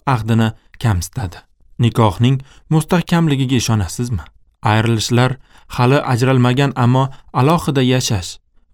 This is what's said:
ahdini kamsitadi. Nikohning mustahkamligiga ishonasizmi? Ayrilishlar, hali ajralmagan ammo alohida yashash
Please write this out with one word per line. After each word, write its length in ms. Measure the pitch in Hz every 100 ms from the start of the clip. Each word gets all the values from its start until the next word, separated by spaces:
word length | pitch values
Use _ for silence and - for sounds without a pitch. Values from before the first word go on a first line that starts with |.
| -
ahdini 460 | 127 110 113 113 - _ -
kamsitadi. 540 | 120 95 - - 92 - - _ _ -
Nikohning 580 | 117 110 110 - 120 135 - - -
mustahkamligiga 840 | 156 156 180 170 175 165 139 131 131
ishonasizmi? 680 | - 110 92 - 120 104 - - _ _
Ayrilishlar, 760 | - 107 113 113 - 117 127 127 _ _ -
hali 320 | - 123 139
ajralmagan 720 | - 120 127 135 123 127 143 131
ammo 280 | 120 127 135 - -
alohida 520 | - 131 165 - 139
yashash 480 | 127 127 - 107 85 - _ _ _